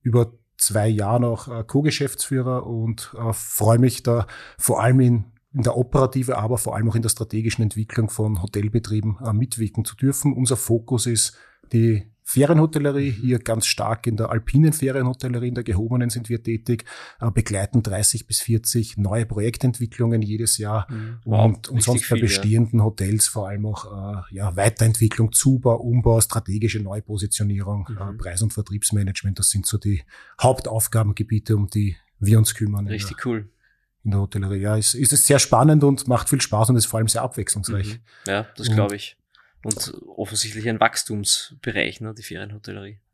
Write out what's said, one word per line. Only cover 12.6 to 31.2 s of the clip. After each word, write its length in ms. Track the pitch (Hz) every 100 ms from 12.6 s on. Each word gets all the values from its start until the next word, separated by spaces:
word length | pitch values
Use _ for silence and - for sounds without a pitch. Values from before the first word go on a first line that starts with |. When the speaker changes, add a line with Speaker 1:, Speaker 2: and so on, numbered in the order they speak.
| 160 156 143 139 139
Speaker 2:
Mhm. 120 | 104
Speaker 1:
hier 180 | 123 120
ganz 260 | - 110
stark 400 | - - 107 113
in 100 | 120
der 140 | 107 110
alpinen 420 | 113 - 143 156
Ferienhotellerie, 760 | 151 135 131 127 127 131 120 123
in 80 |
der 80 | 120
gehobenen 480 | 113 95 110 123 120
sind 180 | 120 113
wir 140 | 117
tätig, 420 | 113 113 - 113 - - - -
äh, 120 | 117
begleiten 500 | - - 98 101 120
dreißig 460 | 104 98 107 113 -
bis 120 | -
vierzig 580 | - 113 - 120 110 -
neue 280 | 98 110
Projektentwicklungen 960 | 113 104 110 113 127 120 117 - 117 113
jedes 380 | 107 107 113 -
Jahr 260 | 104 110 -
Speaker 2:
Mhm. 260 | 110 110 117
Wow, 200 | 110 104
Speaker 1:
und, 100 | 110 101 -
und 80 | 120
Speaker 2:
richtig 80 |
Speaker 1:
sonst 160 | 123 120
bei 40 | -
Speaker 2:
viel, 100 | 110
ja. 40 |
Speaker 1:
bestehenden 580 | 113 98 104 113 113 113
Hotels 440 | 110 107 95 107 -
vor 200 | 113 95
allem 180 | 101
auch, 200 | 107 104
äh, 500 | 98 101 98 101 -
ja, 200 | 92 98
Weiterentwicklung, 760 | 90 101 - 110 107 110 - 113
Zubau, 460 | - 139 131 127 117
Umbau, 440 | 120 123 117 117
strategische 580 | - 113 - 104 110 107
Neubositionierung, 1040 | 98 101 - 104 101 - 104 101 98 101 92
Speaker 2:
Mhm. 80 | 104
Speaker 1:
äh, 160 | 98
Preis- 300 | 104 90 87
und 100 | 110
Vertriebsmanagement, 840 | - 101 101 - 104 98 98 98 98
das 100 | 98
sind 160 | 101
so 140 | - 110
die 240 | 107 101 - - - -
Hauptaufgabengebiete, 1160 | 127 127 - 110 - 113 104 101